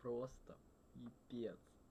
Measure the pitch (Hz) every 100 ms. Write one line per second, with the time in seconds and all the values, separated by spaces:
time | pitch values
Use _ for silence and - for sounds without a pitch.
0 | 123 120 131 - - - - - - -
1 | 120 - - 120 110 - - - -